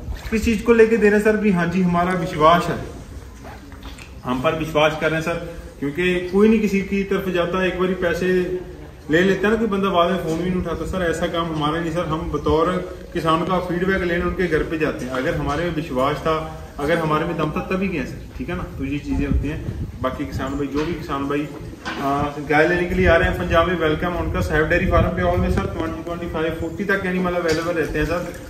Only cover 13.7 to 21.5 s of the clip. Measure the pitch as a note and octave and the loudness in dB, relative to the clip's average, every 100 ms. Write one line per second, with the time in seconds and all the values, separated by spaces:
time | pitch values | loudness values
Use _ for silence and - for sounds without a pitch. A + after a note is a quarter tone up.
13.7 | E3+ F#3+ F#3+ F3+ F3 F3 F3 F3 D#3 C#3+ | 0 0 0 0 0 0 0 0 0 0
14.7 | D3+ D3 - B2+ B2+ D3+ D#3 C#3+ C#3+ F3 | -2 -2 -2 -6 -4 -2 -2 -2 -2 -2
15.7 | D#3 D3 B2+ C3+ D3 E3 D#3+ D#3+ - - | -4 -4 0 0 0 0 -2 -4 -10 -12
16.7 | - C#3+ E3+ D#3+ D3+ E3+ E3 D#3 F#3 F3+ | -4 0 0 2 0 0 -2 -2 -4 -4
17.7 | F#3+ G3 E3 A#2+ - - - B2 C3+ B2 | -2 -2 -4 -6 -10 -12 -10 -8 -6 -8
18.7 | - C3+ D3 C#3+ C3+ C#3+ C#3+ C#3 D#3+ - | -8 -6 -6 -4 -2 0 0 0 -4 -6
19.7 | - - - B2+ - C3+ - C3+ C#3+ C#3+ | -6 -8 -4 -4 -4 -6 -4 -4 -4 -2
20.7 | C#3+ D#3 E3 - C#3 C#3 C#3+ D3+ | -2 -2 -4 -4 -4 -2 -2 -4